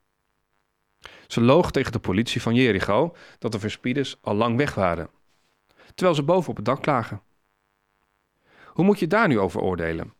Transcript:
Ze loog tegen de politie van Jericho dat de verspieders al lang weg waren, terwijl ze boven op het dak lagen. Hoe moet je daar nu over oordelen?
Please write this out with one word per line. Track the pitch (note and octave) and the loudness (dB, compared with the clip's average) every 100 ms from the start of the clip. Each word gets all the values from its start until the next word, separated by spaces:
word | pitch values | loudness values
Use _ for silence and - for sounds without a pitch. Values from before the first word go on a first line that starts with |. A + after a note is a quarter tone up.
| _ _ _ _ _ _ _ _ _ _ - - - | _ _ _ _ _ _ _ _ _ _ -20 -20 -6
Ze | - | 2
loog | A#2 D#3 - | 4 4 4
tegen | C#3 B2+ | -2 -2
de | A2+ | -4
politie | - F#2+ A#2 A#2+ | -2 0 0 -4
van | A#2 | 0
Jericho | A#2+ B2+ F#2+ - G#2+ E3+ - - - | 2 2 2 2 0 0 -4 -20 -10
dat | A#2 | -6
de | G#2+ | -6
verspieders | G#2+ - B2 C3 C3 - | -6 -6 -4 -4 -6 -8
al | A2 | -4
lang | G#2 A#2 A#2 | 0 0 0
weg | C#3+ | -2
waren, | - F#2 E2+ D#2+ _ _ _ _ _ _ _ - | 0 0 -2 -8 _ _ _ _ _ _ _ -20
terwijl | - F3+ D3+ | -2 0 2
ze | |
boven | D3 F#3 D3 | 2 0 0
op | G#2+ | -6
het | |
dak | G#2+ C#3 - | -4 -2 0
lagen. | B2+ A2+ G#2+ - _ _ _ _ _ _ _ _ _ _ _ _ _ - | 0 -2 -10 -16 _ _ _ _ _ _ _ _ _ _ _ _ _ -8
Hoe | - | 0
moet | F#3+ G3+ | 2 2
je | E3 | 2
daar | G#3+ G#3 | 2 4
nu | A2 | 2
over | F#2 G#2 | 2 0
oordelen? | F#2+ F2 E2 E2 A2+ | -2 -2 -4 -4 -8